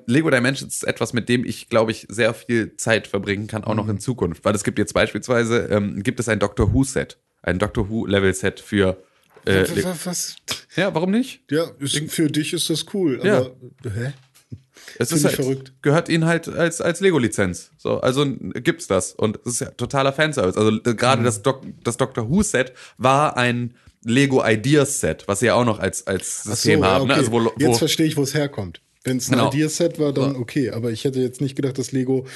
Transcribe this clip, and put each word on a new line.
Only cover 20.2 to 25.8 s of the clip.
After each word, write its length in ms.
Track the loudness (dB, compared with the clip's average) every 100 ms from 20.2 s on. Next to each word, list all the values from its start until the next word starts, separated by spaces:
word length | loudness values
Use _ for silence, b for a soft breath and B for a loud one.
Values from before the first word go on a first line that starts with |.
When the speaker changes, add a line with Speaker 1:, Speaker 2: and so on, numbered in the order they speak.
| 0 2 0 4
Speaker 1:
Also, 140 | 2 2
äh, 160 | 0
gerade 280 | 0 2 2
Speaker 2:
Mhm. 40 | 2
Speaker 1:
das 160 | 0
Doc-, 240 | -2 -2 -6 -8
das 140 | -6 -2
Doctor 320 | -2 -2 0
Who-Set 420 | 0 2 0 0 -6 B B
war 380 | 4 4 4 2
ein 360 | 2 2 -4 -8 b b 0 4 4 4
Lego-Ideas-Set, 880 | 4 2 4 4 4 0 -2 -2 -2
was 120 | 0
sie 80 | 4
ja 80 | 4
auch 100 | 2
noch 140 |
als, 260 | 0